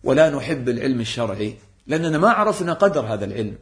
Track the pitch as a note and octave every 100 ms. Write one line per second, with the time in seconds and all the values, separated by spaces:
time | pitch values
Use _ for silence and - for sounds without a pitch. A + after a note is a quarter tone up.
0 | - C3+ D#3+ C#3+ A2+ C3+ B2 A#2 C3+ B2
1 | A2 - A2+ G2 G#2+ G#2 - _ - D#3
2 | E3 D#3 G3 G#3 G#3+ - E3+ E3 G3+ D#3
3 | A2 G#2+ G2+ G2+ G#2+ -